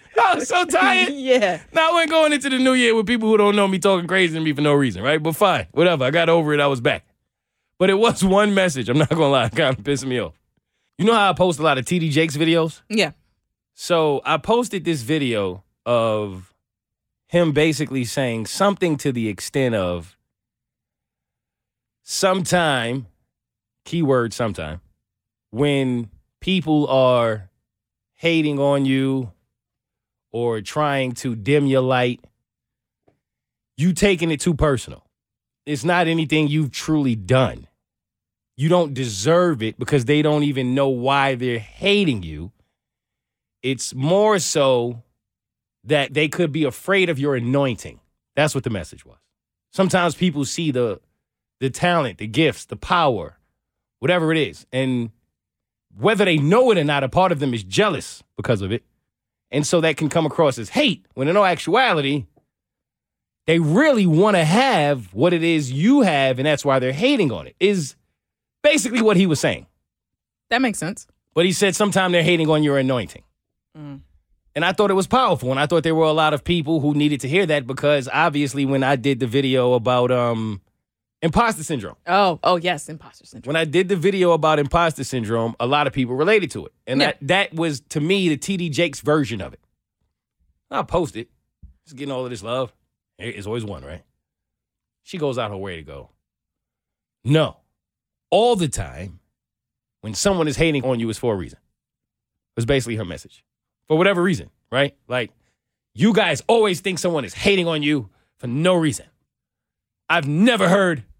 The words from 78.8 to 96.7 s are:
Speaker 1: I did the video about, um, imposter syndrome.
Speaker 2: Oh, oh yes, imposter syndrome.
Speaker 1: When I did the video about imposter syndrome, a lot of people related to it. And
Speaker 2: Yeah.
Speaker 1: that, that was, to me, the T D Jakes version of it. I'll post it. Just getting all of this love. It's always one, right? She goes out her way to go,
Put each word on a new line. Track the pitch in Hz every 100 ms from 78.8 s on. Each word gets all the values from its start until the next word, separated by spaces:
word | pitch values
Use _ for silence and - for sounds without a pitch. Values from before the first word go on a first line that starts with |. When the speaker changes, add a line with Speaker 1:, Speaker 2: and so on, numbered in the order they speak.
Speaker 1:
I | 131 123
did | 139 127
the | 123
video | 131 135 127 123
about, | 123 113 123 123
um, | 123 120 113 110 98 _ _ _ _ _ -
imposter | 165 196 233 180
syndrome. | 156 143 - - -
Speaker 2:
Oh, | 185 190 160
oh | - 180
yes, | 175 151 -
imposter | 160 170 - -
syndrome. | 117 -
Speaker 1:
When | 160
I | 165
did | 160 185
the | 190
video | 175 196 175
about | 165 156 156
imposter | 147 175 170 -
syndrome, | 135 131 107 113 113 110
a | 120
lot | 147 147
of |
people | 139 123 127
related | 165 214 156
to | 107 -
it. | _ -
And | -
Speaker 2:
Yeah. | 170
Speaker 1:
that, | -
that | 139 185 202 160
was, | 170 139 -
to | 156
me, | 151 196 175
the | 147
T | - 190
D | 175
Jakes | 131 170 135
version | - 151 120 110
of | 80
it. | - _ _ _ _ _ _ _ _ _ _ -
I'll | 110
post | 151 170 165 110
it. | 117 _ _ _ - _ _
Just | 135
getting | 143
all | 131
of | 127
this | 117
love. | 107 127 127 _ _ _ _ _
It's | 110 101 101
always | 120 107
one, | 87
right? | 65 87 _ _ _ _ _ _ _ _ _ _
She | - 180
goes | 147 123
out | 110
her | 98
way | 98 85
to |
go, | 76 69 65 _ _ _ _ _ _